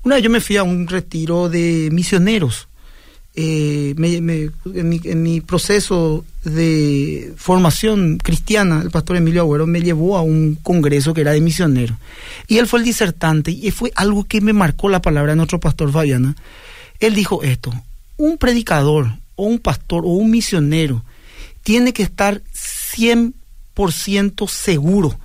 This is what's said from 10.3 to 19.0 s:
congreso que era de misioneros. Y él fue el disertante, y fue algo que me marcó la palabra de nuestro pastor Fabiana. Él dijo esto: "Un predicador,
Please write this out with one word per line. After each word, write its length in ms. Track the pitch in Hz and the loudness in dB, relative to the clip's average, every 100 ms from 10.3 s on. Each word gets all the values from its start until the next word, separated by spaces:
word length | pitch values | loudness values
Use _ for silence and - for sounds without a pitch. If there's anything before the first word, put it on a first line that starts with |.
| 156 156 151 | 2 2 0
congreso 500 | - 180 143 143 143 | 0 2 4 2 0
que 80 | 160 | 0
era 120 | 147 | 2
de 100 | 151 | 2
misioneros. 560 | 165 156 165 127 117 117 - - - - - | 2 2 2 2 0 -6 -10 -20 -18 -12 0
Y 80 | 220 | 2
él 100 | 240 | 4
fue 120 | 240 | 2
el 80 | 233 | 2
disertante, 640 | - 202 160 160 156 147 | 0 0 0 0 2 0
y 200 | 175 214 | -4 -4
fue 200 | - 240 | -2 -4
algo 300 | - 202 208 | 0 0 0
que 160 | 202 220 | 0 0
me 140 | 214 | 2
marcó 340 | 214 170 - 202 | 4 2 2 0
la 140 | 190 | 2
palabra 300 | 180 147 147 | 2 2 2
de 40 | 156 | 2
nuestro 240 | 160 175 | 0 0
pastor 320 | 165 - 147 | 0 0 0
Fabiana. 420 | 156 151 127 131 147 - - - - - - | 0 2 2 0 -2 -12 -20 -20 -20 -16 -2
Él 160 | 220 | 0
dijo 280 | 208 196 185 | 2 0 -2
esto: 320 | 139 120 127 120 - - - - | -2 -2 -4 -10 -12 -20 -14 -2
"Un 220 | 302 330 | -2 0
predicador, 720 | 247 240 226 156 143 151 | 0 0 0 2 2 2